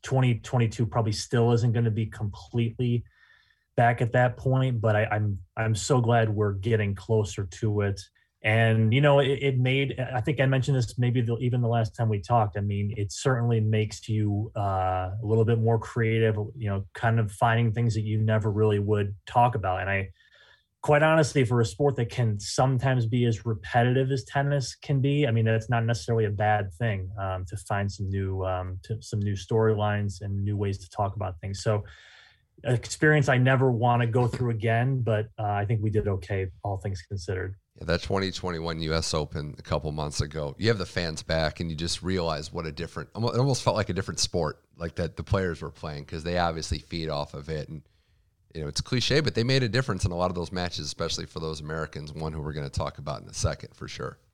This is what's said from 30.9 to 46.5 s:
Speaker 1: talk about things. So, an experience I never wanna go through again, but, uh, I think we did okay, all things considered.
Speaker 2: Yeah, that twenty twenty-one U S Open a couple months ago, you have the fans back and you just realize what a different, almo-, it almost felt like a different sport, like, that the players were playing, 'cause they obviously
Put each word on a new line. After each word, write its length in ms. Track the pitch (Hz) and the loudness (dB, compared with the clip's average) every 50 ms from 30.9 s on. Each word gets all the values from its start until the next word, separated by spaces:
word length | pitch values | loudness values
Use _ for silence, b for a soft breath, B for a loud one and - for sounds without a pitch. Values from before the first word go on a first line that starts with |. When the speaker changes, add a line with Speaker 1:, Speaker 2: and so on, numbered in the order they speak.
Speaker 1:
talk 260 | - - 104 98 101 | -6 -4 -4 -4 -2
about 240 | 110 98 92 92 - | -4 -6 -6 -6 -8
things. 200 | - 98 98 98 | -8 -8 -8 -4
So, 220 | - 117 107 104 104 B B B B B B B B B B B B B _ - - | -2 0 0 0 -2 B B B B B B B B B B B B B _ -10 -2
an 100 | 117 123 | -2 -2
experience 540 | 117 - - - - - 156 151 151 135 - | -2 -2 -6 -4 2 4 4 6 6 4 4
I 100 | 135 127 | 4 4
never 320 | 127 131 135 127 135 131 | 4 4 4 4 4 2
wanna 360 | 123 110 117 123 120 120 120 | 2 2 2 2 4 2 2
go 200 | 117 110 127 123 | 2 2 2 2
through 240 | 117 - - 127 120 | 2 0 -2 -2 -2
again, 520 | 117 107 101 117 113 117 120 131 135 131 120 | -2 -2 0 0 2 2 2 0 0 0 0
but, 240 | 117 110 104 107 110 - - | 0 0 0 -2 -4 -6 -6
uh, 60 | 110 | -4
I 200 | 104 104 101 101 | -2 0 -2 0
think 160 | 101 117 107 | 0 0 0
we 100 | 101 107 | 0 0
did 160 | 104 107 101 | 0 0 0
okay, 420 | 107 98 90 87 - 104 98 95 90 - - _ | 0 -2 -2 -4 -4 -4 -4 -4 -4 -8 -8 _
all 120 | 104 101 95 | -6 -6 -6
things 240 | - 104 95 87 - | -6 -6 -8 -8 -8
considered. 540 | _ 104 95 - - 95 92 92 95 98 - _ _ _ | _ -10 -10 -6 -6 -6 -6 -6 -8 -10 -14 _ _ _
Speaker 2:
Yeah, 80 | - - | -12 -2
that 180 | 80 85 87 - | 0 0 0 0
twenty 300 | - 98 95 98 95 90 | -2 -2 0 0 -2 -4
twenty-one 480 | - - 92 87 80 80 85 82 80 | -4 -6 -4 -4 -4 -4 -4 -4 -4
U 140 | 80 78 78 | -2 0 0
S 200 | 82 80 - - | 0 0 0 -2
Open 400 | 80 76 73 - 82 71 73 71 | -2 -4 -4 -6 -8 -8 -8 -10
a 60 | - - | -14 -6
couple 300 | - - 76 67 78 76 | -4 -4 -2 -2 -4 -4
months 280 | 78 78 76 71 - | -4 -6 -6 -4 -4
ago, 360 | 76 73 76 76 76 73 69 - | -6 -4 -4 -6 -6 -6 -6 -2
you 80 | 92 | 0
have 120 | 113 117 101 | 0 0 0
the 60 | 90 | -2
fans 380 | - - 95 87 82 80 80 - | -6 -4 -4 -4 -4 -4 -8 -4
back 380 | - 82 80 80 78 73 - | -2 0 0 0 0 -2 -4
and 100 | 90 82 | -6 -6
you 60 | 80 | -4
just 260 | 76 82 85 - - - | -4 -2 -4 -4 -4 -2
realize 500 | 90 95 92 82 82 78 73 76 78 78 | -2 -2 0 0 -2 -2 -4 -6 -8 -8
what 140 | 87 82 | -6 -6
a 60 | 80 73 | -6 -6
different, 380 | 73 85 80 - 85 73 - _ | -8 -10 -8 -8 -12 -14 -12 _
almo-, 140 | - 110 - | -4 -4 -2
it 100 | - 120 | 0 2
almost 240 | 127 143 131 - - | 2 2 0 2 2
felt 140 | - 98 | 0 2
like 140 | 107 98 - | 2 0 0
a 20 | 87 | -2
different 260 | 90 92 - 85 - | -4 -4 -4 -2 -4
sport, 400 | - - - 92 82 73 - _ _ _ _ | -4 -2 0 0 -2 -2 -4 _ _ _ _
like, 200 | - 82 82 - | -10 -10 -10 -6
that 200 | - 87 78 - | -4 -6 -6 -6
the 60 | - 85 | -8 -4
players 400 | - 98 98 95 90 82 73 78 | 0 0 0 0 -2 -4 -6 -8
were 80 | 71 | -12
playing, 340 | - - - 78 76 73 71 | -12 -12 -12 -10 -10 -10 -12
'cause 200 | - - 82 76 | -10 -12 -8 -6
they 120 | 85 87 90 | -4 0 0
obviously 420 | 87 85 | 0 0